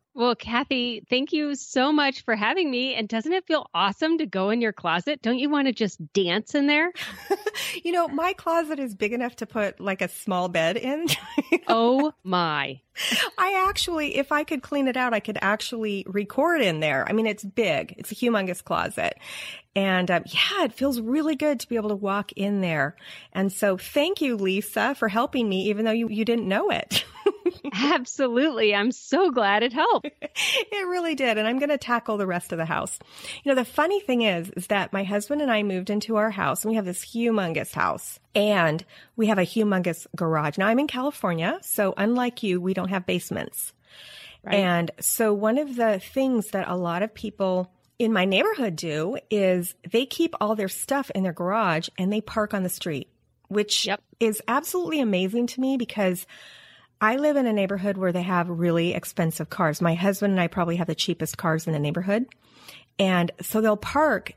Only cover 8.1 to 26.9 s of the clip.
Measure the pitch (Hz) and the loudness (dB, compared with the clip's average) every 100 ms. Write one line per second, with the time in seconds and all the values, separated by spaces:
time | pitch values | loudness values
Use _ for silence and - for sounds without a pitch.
8.1 | 277 349 392 330 339 302 302 254 190 208 | 0 -2 -2 0 0 0 -2 -4 -2 -2
9.1 | 240 240 - 220 226 202 - 196 190 180 | -2 -4 -6 -6 -2 -2 -2 -4 -2 -4
10.1 | - - 180 180 170 165 220 262 294 330 | -6 -4 -2 0 2 2 0 -2 -2 -2
11.1 | - - - - - - 233 233 262 302 | -2 -4 -4 0 0 2 4 4 4 2
12.1 | - 190 180 170 147 139 135 _ - - | -2 -2 0 2 0 -2 -6 _ -6 -2
13.1 | - 427 - 370 381 381 403 - 330 294 | 0 -2 0 0 2 0 0 -2 -2 -2
14.1 | - 277 302 302 294 - 285 262 254 254 | -2 0 0 0 -4 -2 0 0 2 0
15.1 | 214 - 202 190 214 - 233 214 196 - | 0 -2 -2 0 0 -2 -6 -4 -4 -4
16.1 | 196 202 - 320 330 202 156 156 135 - | -4 -2 2 4 4 2 2 2 2 2
17.1 | 214 226 208 196 240 202 143 - - - | 2 0 -2 -4 0 2 0 -2 -10 -12
18.1 | - 240 220 185 180 - 160 - - 85 | -2 2 2 0 -4 -4 -2 -2 -2 -4
19.1 | - - - - - - 196 196 185 180 | -4 -12 -14 -14 -16 -6 0 2 2 2
20.1 | 175 - 202 - 392 302 - 277 240 220 | 0 0 -2 0 0 0 0 -2 0 0
21.1 | 294 311 285 302 254 - 233 214 202 202 | 0 2 2 0 0 -2 -2 -2 -2 -2
22.1 | 196 202 - 196 202 180 156 139 - - | -2 -4 -4 -2 0 0 0 0 -4 -18
23.1 | - - 190 196 - 202 185 - 294 320 | -20 -8 -2 -2 0 0 0 0 0 0
24.1 | 403 277 220 190 190 - 220 220 277 220 | 0 0 0 0 0 -2 0 0 0 0
25.1 | 214 277 262 220 190 190 208 226 226 226 | 0 0 0 0 0 0 0 0 0 0
26.1 | 214 220 233 190 202 392 - - | -2 0 0 0 0 0 -2 -2